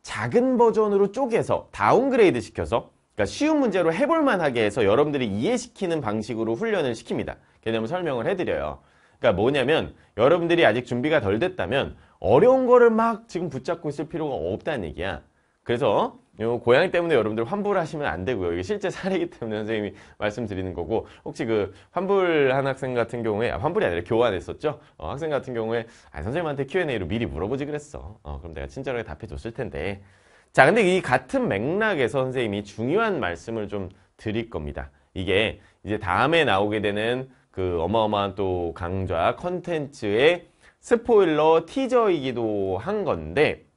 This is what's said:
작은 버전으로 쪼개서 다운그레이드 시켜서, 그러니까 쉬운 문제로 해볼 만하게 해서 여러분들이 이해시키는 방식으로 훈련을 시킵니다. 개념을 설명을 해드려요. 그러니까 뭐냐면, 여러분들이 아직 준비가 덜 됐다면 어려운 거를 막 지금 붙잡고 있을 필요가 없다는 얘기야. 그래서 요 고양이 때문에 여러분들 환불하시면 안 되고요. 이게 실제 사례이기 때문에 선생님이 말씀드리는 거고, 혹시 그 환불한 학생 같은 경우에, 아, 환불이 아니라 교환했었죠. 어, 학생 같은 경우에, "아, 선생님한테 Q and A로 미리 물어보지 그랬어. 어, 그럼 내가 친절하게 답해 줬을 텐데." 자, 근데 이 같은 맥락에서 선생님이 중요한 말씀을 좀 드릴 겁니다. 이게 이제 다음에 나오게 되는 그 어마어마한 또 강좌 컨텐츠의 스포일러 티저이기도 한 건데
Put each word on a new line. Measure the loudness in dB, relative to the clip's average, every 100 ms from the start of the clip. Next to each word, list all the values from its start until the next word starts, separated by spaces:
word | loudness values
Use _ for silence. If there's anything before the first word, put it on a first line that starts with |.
작은 | -12 -8 0 2 2 4
버전으로 | 4 4 2 2 2
쪼개서 | 0 -2 0 0 -2 -2
다운그레이드 | 0 4 4 4 6 6 4
시켜서, | -4 -6 -2 -2 -2 _ _
그러니까 | -2 -2
쉬운 | 0 0 2
문제로 | 2 2 0
해볼 | 2 2 2
만하게 | 2 2 0 2
해서 | 0 2
여러분들이 | 2 4 4 0 -2
이해시키는 | -2 0 -2 -4 -8 -4 -2
방식으로 | -2 -4 -4 -4 -2
훈련을 | -2 -2 -2 -2
시킵니다. | -4 -6 -6 -6 -10 _ _
개념을 | -4 -4 -2
설명을 | -4 -4 -4 -4
해드려요. | -4 -2 -2 -4 -8 _ _ _ _
그러니까 | 0 2
뭐냐면, | 2 2 2 0 0 -10 _ 2
여러분들이 | 4 4 4 4
아직 | 4 4 -2
준비가 | -4 0 0
덜 | 2 0
됐다면 | -2 -4 -2 -2 -2 -8 _ _
어려운 | 4 6 8 6 6
거를 | 6 8
막 | 6 0 -2 -6
지금 | -6 -6
붙잡고 | -6 -6 -6 -6
있을 | -6 -8
필요가 | -6 -4
없다는 | -4 -4 -4 -4 -6
얘기야. | -6 -6 -6 -8 -12 _ _ _
그래서 | -4 0 2 2 0 -4 _ -6
요 | -4 -2
고양이 | 4 4 6
때문에 | 2 2
여러분들 | 2 2 -2
환불하시면 | -2 -2 0 -2 -2 -4 -4
안 | -4
되고요. | -4 -2 -2
이게 | -2
실제 | -2 -4 -4
사례이기 | -4 -2 -2 -2
때문에 | -6 -6 -4
선생님이 | -2 -2 -4 -8 -20 _
말씀드리는 | -6 -4 -6 -6 -6
거고, | -6 -4 -4 -4 -14
혹시 | -16 -8
그 | -2 0 0 -6 -10
환불한 | -6 0 2 2 4 4 2 0
학생 | -4 -4
같은 | -2 -2 -2
경우에, | -2 -2 -2
아, | -2
환불이 | -2 0 0
아니라 | -2
교환했었죠. | 0 2 2 2 -6 -6 -6 -6 -14 _
어, | -10
학생 | -8 -4
같은 | -4 -4
경우에, | -6 -4 -4 -6 -16 -18
"아, | -10
선생님한테 | -6 -4 -4 -4 -4
Q | -2
and | -2
A로 | -2 -2
미리 | -4 -4
물어보지 | -4 -4 -4 -6
그랬어. | -8 -10 -16 -16 -16
어, | -12 -12
그럼 | -12
내가 | -12 -12
친절하게 | -10 -6 -6
답해 | -6 -12 -12
줬을 | -10 -10
텐데." | -8 -8 -6 -8 -8 -14 _ _ _ _
자, | 4 6
근데 | 6
이 | 4 2
같은 | 2 -2 0 -2 0
맥락에서 | 0 -2 -2 -2 0 0 0
선생님이 | -2 -2 -2 -2
중요한 | -6 -6 -2 0 0 -2
말씀을 | -4 -6 -8 -8 -6
좀 | -8 -8 -12 _ _
드릴 | -6 -6 -6
겁니다. | -8 -8 -10 -12 _ _
이게 | -8 0 2 0 -4 -18 _
이제 | -6 -6
다음에 | 0 2 2 4
나오게 | 4 2 2 0
되는 | -2 -2 -2 -4 -6 _ _
그 | -6 -2 -2
어마어마한 | 0 2 2 0 -2
또 | -2 -2 -2 -4
강좌 | -6 -6 -4 -4 0 0 0
컨텐츠의 | -4 -6 -4 -6 -6 -6 -2 4 4 4 -6 _ -20 _
스포일러 | 0 0 4 4 6 4 4 4 2
티저이기도 | -4 0 2 2 0 -2 -2 -2 -2 -2 -2
한 | -4 -4
건데 | -2 -4 -2 0 0 0 _